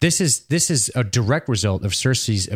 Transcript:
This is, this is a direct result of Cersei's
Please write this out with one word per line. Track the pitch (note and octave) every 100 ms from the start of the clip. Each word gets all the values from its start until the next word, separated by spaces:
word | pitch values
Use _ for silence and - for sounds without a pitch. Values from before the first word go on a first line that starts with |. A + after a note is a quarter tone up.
This | F3 -
is, | E3+ - -
this | E3 -
is | C#3+ - C3
a |
direct | A2 B2+ G#2+ D3+ -
result | A2 G#2 F#2
of | G2
Cersei's | - C3 B2+ - G2+ F#2+